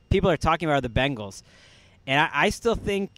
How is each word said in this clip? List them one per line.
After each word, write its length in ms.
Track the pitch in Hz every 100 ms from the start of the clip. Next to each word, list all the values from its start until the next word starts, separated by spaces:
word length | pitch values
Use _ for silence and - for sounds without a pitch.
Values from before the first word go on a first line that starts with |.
| _
people 220 | 190 185
are 80 | 156
talking 280 | 160 165 160
about 120 | 143
are 20 |
the 80 | 127
Bengals. 540 | 113 135 123 101 - - - - - _ _ -
And 120 | 139
I, 120 | 156
I 160 | 143 185
still 280 | - 233 208
think 340 | 214 196 196